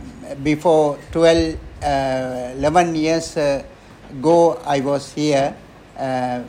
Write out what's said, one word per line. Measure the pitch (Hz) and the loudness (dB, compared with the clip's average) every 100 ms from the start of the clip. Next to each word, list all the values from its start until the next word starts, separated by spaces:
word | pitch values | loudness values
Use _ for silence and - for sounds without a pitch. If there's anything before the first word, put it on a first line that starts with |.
| - - - 139 | -16 -16 -14 -6
before | 143 147 180 156 151 139 - | -2 0 4 4 4 0 -6
twelve, | 165 165 165 160 156 - - | 2 4 4 2 -4 -12 -6
uh, | 147 139 135 131 127 127 123 131 | -2 0 0 -2 -4 -6 -8 -2
eleven | 147 180 175 160 | 2 2 2 0
years, | 156 165 165 165 | 0 0 -2 -2
uh, | 143 135 - - - - - | -2 -2 -6 -20 -20 -20 -16
ago, | 139 156 170 165 - 147 | -2 2 6 4 2 -2
I | 143 | -2
was | 135 139 - | 0 -2 -4
here, | 147 151 139 143 - - - - - | -4 0 2 0 -4 -18 -20 -18 -8
uh, | 131 127 127 123 | -6 -4 -4 -4